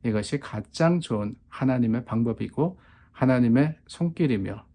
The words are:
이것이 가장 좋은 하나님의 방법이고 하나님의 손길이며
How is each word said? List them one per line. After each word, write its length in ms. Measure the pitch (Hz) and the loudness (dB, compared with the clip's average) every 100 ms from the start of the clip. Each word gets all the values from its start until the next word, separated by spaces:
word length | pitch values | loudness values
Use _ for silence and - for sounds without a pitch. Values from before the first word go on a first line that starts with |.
이것이 360 | 120 107 107 147 | -2 -4 -4 -8
가장 600 | - 110 98 - 165 175 | -6 -10 -10 0 2 2
좋은 340 | - 110 101 - _ | -2 -4 -4 -8 _
하나님의 560 | - 131 127 117 113 | -2 0 2 0 0
방법이고 760 | 113 113 117 113 - - 165 - _ - _ | -2 -2 -2 -2 -6 -2 -2 -2 _ -20 _
하나님의 680 | - 131 127 120 120 151 156 _ | -2 2 4 4 4 2 -2 _
손길이며 800 | - 170 165 156 110 95 104 - | -4 -4 0 0 0 -4 -8 -14